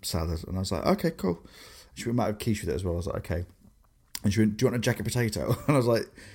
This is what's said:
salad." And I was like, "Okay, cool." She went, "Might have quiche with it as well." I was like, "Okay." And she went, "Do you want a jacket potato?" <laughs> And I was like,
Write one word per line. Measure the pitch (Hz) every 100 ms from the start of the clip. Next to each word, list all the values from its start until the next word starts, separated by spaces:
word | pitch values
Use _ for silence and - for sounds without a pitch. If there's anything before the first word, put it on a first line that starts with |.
salad." | - 85 82 82 -
And | 92
I |
was | 95
like, | 90 -
"Okay, | 196 160
cool." | - 190 170 - - - - -
She | - 117
went, | 120
"Might | 101
have | 104
quiche | - 104
with | 87
it |
as | 71
well." | 95
I | 85
was | 85
like, | - -
"Okay." | 87 90 _ - _ _ _ _ -
And | 104
she | 98
went, | 107 107
"Do |
you | 127
want | 120
a |
jacket | 123 117
potato?" | 110 123 117 90 65 131
<laughs> | -
And |
I | 147
was | 120
like, | 113 - - -